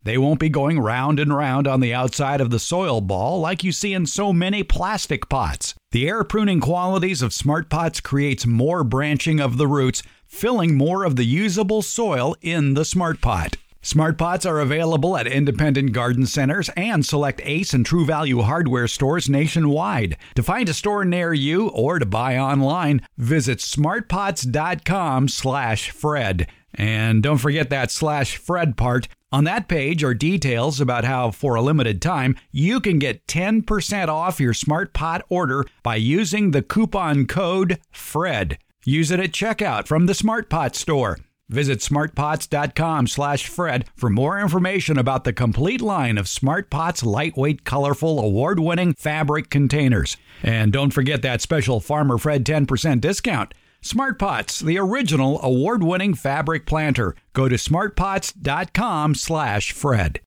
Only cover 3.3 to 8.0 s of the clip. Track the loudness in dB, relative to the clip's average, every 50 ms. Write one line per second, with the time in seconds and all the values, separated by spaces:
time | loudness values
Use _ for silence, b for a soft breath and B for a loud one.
3.3 | -2 -2 -2 -2 -4 -2 -4 -4 -4 -2 -4 -4 -2 -2 -2 -2 -2 -2 0 2
4.3 | 2 2 2 0 -2 -2 0 0 0 0 0 -4 -4 -4 -4 -4 -4 -6 -4 -4
5.3 | -2 -2 -2 -2 -4 -6 -8 -10 -10 -12 _ _ -2 0 0 0 0 -2 -2 -2
6.3 | 0 0 2 2 2 2 2 2 0 0 0 0 0 0 0 -2 -2 -2 -2 -4
7.3 | -4 -2 0 0 0 0 -2 _ -2 -2 -2 -2 -4 -6